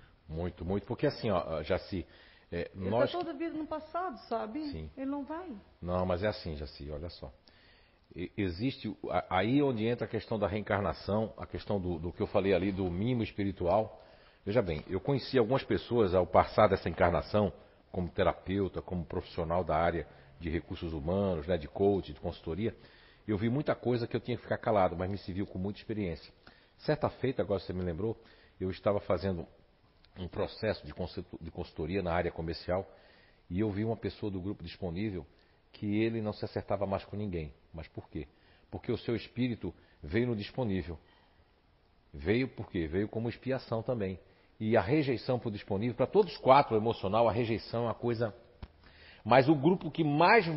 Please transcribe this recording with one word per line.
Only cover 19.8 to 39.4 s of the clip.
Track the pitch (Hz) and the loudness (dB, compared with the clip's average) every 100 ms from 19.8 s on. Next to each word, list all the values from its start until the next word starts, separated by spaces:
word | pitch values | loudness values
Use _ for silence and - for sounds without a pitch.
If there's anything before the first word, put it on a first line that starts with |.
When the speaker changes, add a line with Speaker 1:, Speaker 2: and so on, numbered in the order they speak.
| 85 82 - - - - | 2 0 -6 -14 -20 -8
Speaker 1:
de | 85 | -4
recursos | 80 - 90 85 | -4 -4 -8 -6
humanos, | 80 76 98 98 82 78 | -4 0 0 0 -2 0
né, | 85 | -2
de | 71 | -2
coach, | - 101 95 80 | 2 4 4 -2
de | 76 | -8
consultoria, | 87 - 85 85 110 - - - - - - | -8 -8 -6 -4 -4 -6 -16 -20 -20 -12 -4
eu | 101 | 0
vi | 113 | 0
muita | 139 - | 0 0
coisa | 127 117 120 117 | -2 0 0 -2
que | |
eu | 120 | -4
tinha | - 113 | -4 -6
que | |
ficar | - 107 | -4 -2
calado, | 123 104 90 | 2 4 4
mas | 85 92 | 2 -2
me | 101 | -4
serviu | - 92 95 | -6 -4 -4
com | 90 | -4
muita | 98 101 | -6 -6
experiência. | - 107 92 78 - _ - - _ _ | -6 -4 -4 -6 -12 _ -20 -20 _ _
Certa | - 151 117 | -2 0 0
feita, | - 127 135 | 0 -2 0
agora | 92 98 | 0 -2
você | - | -2
me | 92 | -4
lembrou, | 90 82 113 107 - - - - | -2 -2 -4 -6 -12 -20 -20 -6
eu | 92 | -6
estava | 90 107 101 | 0 0 0
fazendo | - 90 98 85 - - _ _ _ _ _ - | 0 0 0 -2 -6 -16 _ _ _ _ _ -12
um | 87 | -8
processo | 107 90 - 107 - 73 | -4 -6 -2 -2 -2 -8
de | |
consulto-, | 82 87 - - - | -8 -8 -8 -12 -12
de | 85 | -12
consultoria | 87 - - 78 98 | -10 -10 -6 -2 0
na | 87 | 0
área | 87 85 | 0 0
comercial | - 82 80 - 92 - - - - _ _ - | -4 -6 -6 -2 -2 -4 -16 -20 -20 _ _ -6
e | 90 | -2
eu | 110 | 0
vi | 98 | 0
uma | 110 104 | -2 -2
pessoa | 98 - 107 | -6 -6 -6
do | 95 | -4
grupo | 95 101 | -6 -8
disponível | 85 - 92 85 110 90 71 _ _ _ _ | -12 -8 -6 -4 -4 -4 -10 _ _ _ _
que | - 104 104 | -8 0 2
ele | 113 113 | 2 0
não | 107 | -4
se | - | -4
acertava | 107 104 - 101 | -6 -6 -4 -2
mais | 98 95 | -2 -2
com | - 101 | -4 -8
ninguém. | 104 85 76 - _ | -4 -4 -6 -12 _
Mas | 82 - | -14 -12
por | - - | -14 -10
quê? | 80 69 _ _ _ _ | -10 -10 _ _ _ _
Porque | 98 - | -8 -4
o | 110 | -4
seu | - 110 | -2 -4
espírito | - 117 | -4 -4